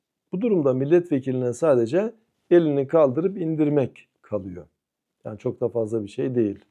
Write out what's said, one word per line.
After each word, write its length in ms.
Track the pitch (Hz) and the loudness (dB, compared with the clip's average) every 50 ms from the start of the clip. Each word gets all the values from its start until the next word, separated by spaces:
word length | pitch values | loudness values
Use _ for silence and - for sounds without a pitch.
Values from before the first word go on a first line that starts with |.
| _ _ _ _ _ _ | _ _ _ _ _ _
Bu 100 | - 180 | -6 -4
durumda 320 | 214 240 208 180 143 139 127 | -2 0 0 2 2 2 0
milletvekiline 800 | 131 135 143 165 175 170 175 156 135 120 135 127 127 127 123 117 | 0 2 2 2 2 2 2 -2 -2 -2 -2 -2 -2 -2 -4 -4
sadece 600 | - - 160 139 123 117 113 131 175 208 226 233 _ _ _ _ _ _ - | 0 2 2 4 4 2 2 0 -2 -2 -2 -6 _ _ _ _ _ _ 2
elini 380 | 180 175 170 156 143 139 139 135 | 4 4 4 4 2 -2 -2 0
kaldırıp 500 | - 165 156 139 127 147 165 196 196 196 | 2 4 4 4 2 0 -2 -4 -4 -4
indirmek 680 | 175 160 160 151 156 147 147 147 127 - - - - _ _ _ | -4 -4 -2 0 0 2 2 2 0 -2 -4 -12 -20 _ _ _
kalıyor. 460 | _ - 104 104 95 98 90 87 80 - _ _ _ _ _ _ _ _ _ _ - | _ -8 -8 -8 -8 -10 -12 -14 -16 -18 _ _ _ _ _ _ _ _ _ _ -16
Yani 140 | 120 110 104 | -14 -14 -8
çok 220 | - 127 - - | -8 -8 -6 -4
da 80 | 127 117 | -4 -4
fazla 340 | - 120 113 107 113 113 104 | -2 -4 -4 -2 -4 -6 -6
bir 60 | 101 | -6
şey 260 | - - 139 135 127 | -6 -6 -6 -2 0
değil. 300 | 123 113 104 101 - - _ | 0 0 0 -2 -6 -14 _